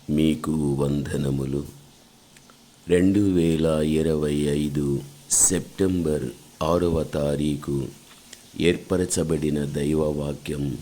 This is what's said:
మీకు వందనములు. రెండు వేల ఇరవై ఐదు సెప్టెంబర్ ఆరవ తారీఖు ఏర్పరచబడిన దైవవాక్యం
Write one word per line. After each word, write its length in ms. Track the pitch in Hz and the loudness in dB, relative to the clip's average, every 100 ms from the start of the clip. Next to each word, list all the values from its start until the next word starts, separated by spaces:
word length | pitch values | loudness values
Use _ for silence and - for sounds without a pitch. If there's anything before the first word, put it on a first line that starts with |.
| - | -2
మీకు 640 | 76 78 78 - 78 71 | 2 2 2 -2 -2 0
వందనములు. 920 | 69 71 73 69 71 69 69 67 69 71 - - - - - - - - - - - - | 0 0 0 -2 -2 -2 -2 -2 -4 -6 -14 -20 -20 -20 -20 -20 -20 -20 -20 -20 -16 2
రెండు 320 | 90 95 98 | 4 4 4
వేల 460 | 101 90 82 80 80 | 4 4 4 4 2
ఇరవై 680 | 78 78 78 80 78 76 | 2 2 2 2 0 0
ఐదు 680 | 73 73 73 76 71 71 69 - - - | 0 0 0 -2 -2 -2 -4 -6 -16 -4
సెప్టెంబర్ 920 | - - 90 - - 95 92 78 76 64 - - - | 0 2 0 -4 0 0 2 0 -2 -4 -10 -20 -4
ఆరవ 400 | 78 87 87 82 | 0 2 2 0
తారీఖు 840 | 73 78 73 71 76 71 71 71 64 - - - - - - - | -2 -2 -2 0 -2 -2 -4 -4 -6 -12 -20 -20 -20 -20 -16 -2
ఏర్పరచబడిన 1040 | 82 85 - 92 90 - 80 80 76 73 | 0 0 -2 -2 0 -2 -2 0 0 0
దైవవాక్యం 1120 | 71 71 73 78 76 73 73 69 - 73 71 62 | -2 -2 -2 0 0 -2 -6 -6 -8 -6 -6 -6